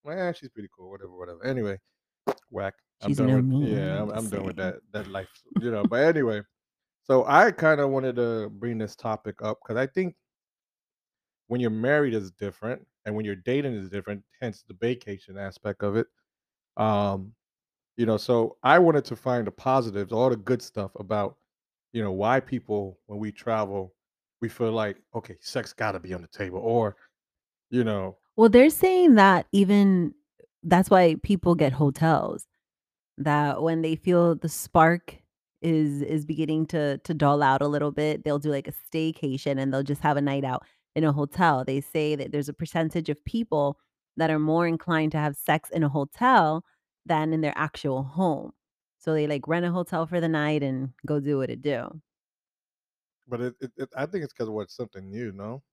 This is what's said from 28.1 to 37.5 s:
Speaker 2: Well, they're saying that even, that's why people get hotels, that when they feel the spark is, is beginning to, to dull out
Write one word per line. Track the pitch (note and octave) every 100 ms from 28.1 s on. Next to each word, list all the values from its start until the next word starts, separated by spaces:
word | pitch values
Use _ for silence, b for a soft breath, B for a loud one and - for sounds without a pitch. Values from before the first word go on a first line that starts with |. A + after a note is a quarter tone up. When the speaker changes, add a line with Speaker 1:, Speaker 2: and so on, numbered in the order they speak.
| - _ -
Speaker 2:
Well, | A3+
they're | A#3+ C#4+
saying | - F#4 F#4 F4 A3
that | G3 F3+ -
even, | G3 F#3+ G3+ G3 F#3 E3+ - _ _ - _
that's | E3+ F3 F#3+
why | F#3+ F3 D#3
people | - G3 F3 E3+
get | C#3+
hotels, | C3 C#3+ C3+ E3 D#3 - - - _ _ _ _ _ _ -
that | D3 D3 D3 -
when | D#3+ E3
they | D#3+ D#3+
feel | - F3 E3+ D#3+
the | D#3+
spark | - - E3+ D#3+ F3 - - _ _ _ _
is, | E3 D#3+ D3+ C#3+
is | C#3+ D#3 D3
beginning | D#3 D#3 D#3 D#3
to, | E3 D3 C3+
to | -
dull | D#3+ C#3+ D3
out | C#3